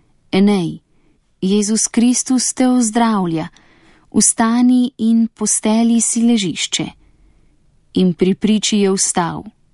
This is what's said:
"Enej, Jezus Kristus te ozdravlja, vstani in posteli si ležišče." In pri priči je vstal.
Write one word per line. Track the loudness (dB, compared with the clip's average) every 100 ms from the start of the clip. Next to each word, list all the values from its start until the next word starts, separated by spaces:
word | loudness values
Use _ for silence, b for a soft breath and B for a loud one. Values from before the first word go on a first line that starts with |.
| _ _ _
"Enej, | 2 2 2 -2 -8 _ _ _ _ _ -6
Jezus | -2 0 0 -2 -2
Kristus | 2 2 0 -2 -2 -2
te | -2 0
ozdravlja, | 2 0 0 0 0 -2 -4 -6 b b b b b b
vstani | 0 0 2 0 2 2 2 0 -2
in | 0 2 0
posteli | -2 -4 -2 0 2 2 2
si | 0 0 2
ležišče." | 0 -2 -6 -6 -6 -8 -12 _ _ _ _ _ _ _ _ _ 0
In | 0 0
pri | -2
priči | 0 0 0 0 0
je | 0
vstal. | 0 -2 -2 -4 -6 -14 -20 _